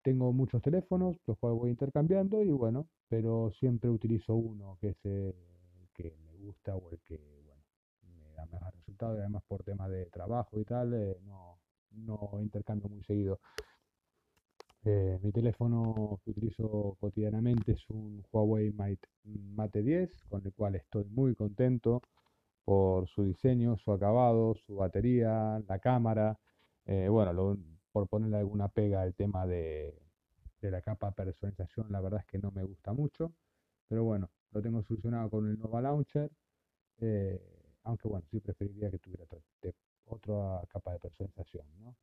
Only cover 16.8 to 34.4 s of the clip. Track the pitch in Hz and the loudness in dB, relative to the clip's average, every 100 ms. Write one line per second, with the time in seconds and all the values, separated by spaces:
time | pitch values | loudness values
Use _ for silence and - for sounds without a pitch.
16.8 | 101 95 104 107 107 110 120 120 104 - | -2 -4 -4 0 0 2 2 2 2 0
17.8 | - 110 107 104 - 113 107 107 107 104 | -2 -8 -8 -12 -2 2 4 4 2 0
18.8 | 101 98 - _ 107 104 101 104 107 104 | -2 -4 -8 _ -12 -12 -8 -4 -2 0
19.8 | 110 175 175 - - 98 98 - 101 95 | 2 2 0 -6 -8 -6 -6 -2 -2 -2
20.8 | - 107 101 113 135 113 107 101 127 123 | -2 -4 -2 2 2 2 -2 2 2 4
21.8 | 117 123 - _ _ _ _ _ - 98 | 2 2 -2 _ _ _ _ _ 4 6
22.8 | 95 92 92 - 98 90 131 123 117 107 | 6 4 0 0 0 2 4 4 2 2
23.8 | - 98 101 117 123 113 113 110 - 98 | 0 2 4 4 6 6 4 0 -6 -2
24.8 | 95 98 117 123 113 110 107 110 101 95 | 0 2 4 4 4 2 0 -2 -4 0
25.8 | 123 127 113 107 107 107 _ _ _ _ | 4 4 4 4 2 0 _ _ _ _
26.8 | - 98 92 110 95 87 95 101 80 82 | -2 2 4 4 4 2 0 0 -6 -20
27.8 | _ 107 98 107 110 104 101 104 101 - | _ -2 0 0 0 0 0 0 -2 0
28.8 | 104 98 92 - 101 95 92 90 80 78 | 0 2 -2 -2 -2 0 -2 -2 -4 -6
29.8 | 73 - _ _ _ _ - _ 101 92 | -10 -12 _ _ _ _ -20 _ -6 -4
30.8 | 104 101 101 98 95 - 101 95 90 - | -6 -6 -6 -4 -8 -6 -8 -6 -8 -6
31.8 | 107 101 92 104 - 95 101 98 95 95 | -4 -4 -2 -4 -4 -6 -4 -6 -8 -8
32.8 | - 120 147 - 165 - _ _ _ _ | -6 -2 -2 -4 -8 -8 _ _ _ _
33.8 | _ 113 113 107 90 _ | _ 0 0 0 -4 _